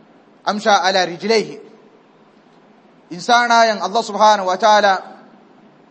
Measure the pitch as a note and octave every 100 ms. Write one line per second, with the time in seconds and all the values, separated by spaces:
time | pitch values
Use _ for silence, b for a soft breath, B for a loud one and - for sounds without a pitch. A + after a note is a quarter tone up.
0 | _ _ _ _ - G#3 G#3+ G3+ F3+ G3
1 | F3 F3 G3+ A3+ D#3 - - - _ _
2 | _ _ _ _ _ _ _ _ _ _
3 | - F3 E3+ A#3+ A#3+ A#3 A3+ G3+ F3+ A3
4 | A3 G3+ G#3+ G#3 F#3 F#3 A3 G#3 G3+ F#3
5 | - - - - _ _ _ _ _